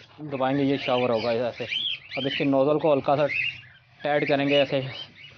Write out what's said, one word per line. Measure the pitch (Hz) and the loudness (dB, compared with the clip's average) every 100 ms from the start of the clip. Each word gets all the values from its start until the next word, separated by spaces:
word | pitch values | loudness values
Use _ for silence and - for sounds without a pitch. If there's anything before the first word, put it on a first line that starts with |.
| - - | -20 -16
दबाएंगे | 151 139 131 143 | -10 -2 0 2
ये | 139 135 | 2 0
shower | 135 123 123 | 0 0 2
होगा | 113 117 117 120 | 2 0 0 -2
ऐसे। | 110 117 - - - - | -4 -6 -4 -4 -6 -10
अब | 139 135 | -6 -4
इसके | - | -2
नोज़ल | 143 135 139 151 | 0 2 2 2
को | 160 | 2
हल्का | 139 147 143 | 2 2 2
सा | 147 - - - - - _ _ | 2 0 -4 -6 -16 -20 _ _
टाइट | 147 151 147 | -2 0 2
करेंगे | 139 143 143 | 2 4 2
ऐसे, | 135 139 131 - - - - | 2 0 -4 -10 -16 -20 -20